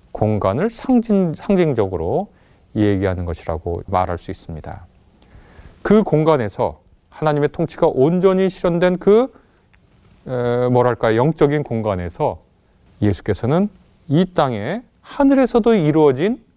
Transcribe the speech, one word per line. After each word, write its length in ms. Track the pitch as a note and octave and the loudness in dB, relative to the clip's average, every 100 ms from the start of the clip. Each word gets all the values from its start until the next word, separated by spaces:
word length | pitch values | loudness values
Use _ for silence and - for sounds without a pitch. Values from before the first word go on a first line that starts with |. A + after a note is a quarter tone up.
| _ | _
공간을 580 | - G#2+ G#2 F#2+ A#2 A3+ | -2 0 0 0 0 -4
상징-, 640 | - - B3 A3 G3 F3 | -4 0 0 2 0 0
상징적으로 960 | - - F#3+ D#3+ A2+ F#2+ F2 E2+ D3 G#3 _ _ _ _ G#2+ | -2 -2 0 2 0 -2 -2 -2 -4 -6 _ _ _ _ 0
얘기하는 500 | G#2 G2 F#2+ F2+ E2+ | 0 2 0 -2 -6
것이라고 580 | D#2+ - E2 F2 F2 F2 | -8 -8 -8 -6 -8 -4
말할 300 | F#2 F2+ E2+ | -2 -2 -4
수 120 | - | -10
있습니다. 540 | F#2 - D#2 D#2 D2+ - _ _ _ _ - - - - - | -14 -12 -14 -14 -18 -20 _ _ _ _ -20 -20 -20 -20 -6
그 220 | - G#3+ | 2 2
공간에서 760 | G3 D3+ D#3 D3 G#2 - G2 - _ _ _ | 4 2 2 2 0 -4 -6 -6 _ _ _
하나님의 400 | - D3+ D3 C#3+ | -6 -2 0 -2
통치가 380 | - D#3+ - E3 | -4 -6 -2 0
온전히 600 | B2+ D3+ F3+ F#3+ F#3+ F#3+ | 2 2 2 2 2 0
실현된 480 | - F#3 E3+ F3+ F3+ | -2 -2 0 0 0
그, 340 | G3 G#3+ B3+ - _ _ _ _ _ _ _ _ - | 2 4 2 -6 _ _ _ _ _ _ _ _ -8
에, 420 | B2 A#2+ B2 B2 | -4 -2 0 2
뭐랄까, 460 | B2 B2 A2+ A#2 A2+ | 4 2 2 2 2
영적인 480 | D3 - D3 D3 | 2 2 2 0
공간에서 800 | C#3 A2+ G#2+ F#2 F2 - C#3 E2+ _ _ _ _ _ - | -4 -4 -4 -4 -6 -6 -6 -6 _ _ _ _ _ -4
예수께서는 680 | G#2 F#2 - G2 A#2 E3 G#3 - _ _ - | -2 -2 -4 -4 0 0 -2 -6 _ _ -2
이 180 | D3+ F#3+ | 0 0
땅에 480 | E3+ C#3 G#2+ A#2 A3 - _ | 0 -2 -2 -6 -8 -12 _
하늘에서도 720 | - - C#4 C4+ A#3+ A#3 A#3 G#3+ | -8 0 2 4 2 2 2 2
이루어진 680 | D3+ D#3 D3 B2+ G3 B3+ _ | 2 4 4 2 -2 -4 _